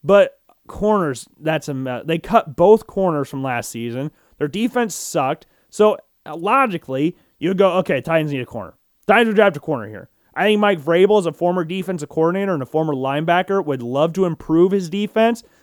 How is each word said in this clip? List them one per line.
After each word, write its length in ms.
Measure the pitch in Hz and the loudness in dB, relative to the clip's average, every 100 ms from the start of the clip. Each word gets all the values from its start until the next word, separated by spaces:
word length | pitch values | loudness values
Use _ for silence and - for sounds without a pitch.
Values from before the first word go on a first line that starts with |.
But 380 | 143 202 185 - _ _ - | 4 4 4 0 _ _ -20
corners, 640 | - 208 208 160 127 - _ | -4 0 0 0 -4 -12 _
that's 300 | 156 160 - | -4 -4 -4
a 60 | |
me-, 280 | 135 131 123 | -8 -6 -8
they 140 | 151 165 | -6 -6
cut 380 | - 220 - 127 | 0 0 2 2
both 320 | 180 214 - | 6 6 2
corners 400 | - 190 151 135 | -4 -2 -2 -4
from 160 | 139 | -6
last 260 | 135 120 101 | -6 -6 -6
season. 400 | 117 117 120 151 - _ - | -8 -8 -6 -8 -10 _ -8
Their 100 | 151 | -6
defense 460 | 190 233 247 226 | -2 -2 -2 -4
sucked. 520 | - - 165 135 156 _ _ _ | -6 -6 -4 -2 -4 _ _ _
So, 280 | - 214 - - _ - | 2 2 2 -6 _ -16
uh, 80 | |
logically, 800 | 156 202 262 254 170 - 131 151 - _ - | -8 0 2 2 -2 -6 -2 -2 -4 _ -6
you 120 | 165 | -2
would 80 | 190 | 2
go, 160 | 196 175 | 2 2
"Okay, 220 | 165 143 | 0 -2
Titans 320 | 160 165 156 | 0 0 0
need 80 | 139 | -4
a 60 | 127 | -8
corner." 280 | 117 87 - _ _ - | -10 -12 -16 _ _ 2
Titans 220 | 214 233 | 4 4
would 80 | 208 | 4
draft 200 | 202 147 | 2 2
a 40 | |
corner 280 | - 135 104 | -4 -6 -6
here. 200 | 101 - _ _ | -14 -18 _ _
I 80 | - | -2
think 180 | 196 208 | 0 2
Mike 200 | 208 180 | 2 0
Vrabel, 400 | 139 170 196 214 | 0 4 4 4
as 60 | 170 | 0
a 60 | |
former 300 | - 175 180 | -2 -2 -2
defensive 460 | 160 190 175 180 147 | -4 -6 -6 -8 -6
coordinator 440 | - 160 190 196 | 0 0 0 -2
and 100 | 165 | -4
a 40 | 127 | -2
former 260 | 156 160 | -2 -2
linebacker, 720 | 135 131 143 165 175 185 196 | -2 -2 -2 0 0 0 -2
would 180 | 156 135 | -2 -4
love 320 | 120 131 165 | -4 0 0
to 100 | 175 | 0
improve 480 | 185 160 - 165 180 | -2 -2 0 4 4
his 180 | 196 170 | 2 -2
defense, 540 | 196 208 226 226 233 - _ | -4 -2 2 2 0 -8 _